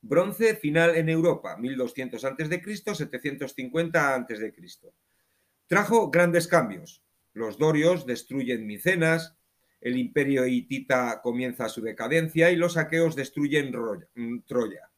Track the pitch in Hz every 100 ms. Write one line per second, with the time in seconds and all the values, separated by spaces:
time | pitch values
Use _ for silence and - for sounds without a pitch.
0 | 113 147 190 - 226 214 147 156 170 165
1 | 160 160 165 143 95 85 123 131 123 127
2 | 127 120 131 131 156 175 180 208 - 180
3 | 147 - 147 139 139 - 127 156 165 165
4 | 143 131 120 110 110 - 175 - - _
5 | _ _ _ _ _ _ _ 180 202 226
6 | 208 160 175 170 170 175 117 92 85 -
7 | _ _ _ 107 110 104 151 156 160 180
8 | 127 117 - 135 123 120 107 104 175 185
9 | 160 165 165 _ _ _ _ _ 123 127
10 | 120 - 139 135 127 123 123 135 131 131
11 | 120 110 120 120 127 117 113 120 110 110
12 | 117 160 160 160 165 175 170 165 156 160
13 | 165 156 131 - 143 151 139 120 113 95
14 | - - 117 120 - 123 110 104 -